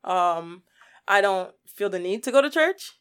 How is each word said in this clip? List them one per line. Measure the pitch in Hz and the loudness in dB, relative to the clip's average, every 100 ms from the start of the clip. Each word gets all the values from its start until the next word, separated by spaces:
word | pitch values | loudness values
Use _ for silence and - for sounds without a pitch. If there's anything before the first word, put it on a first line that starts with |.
Um, | - 185 175 165 170 180 _ _ - _ - | -2 0 0 0 -8 -18 _ _ -20 _ 2
I | 202 | 4
don't | 202 190 185 _ - | 4 0 -4 _ -20
feel | - 202 | -8 -6
the | 180 | -4
need | 180 202 | -6 -6
to | 262 | 2
go | 269 | 2
to | 285 | 2
church. | 320 320 381 - _ | 0 0 -2 -14 _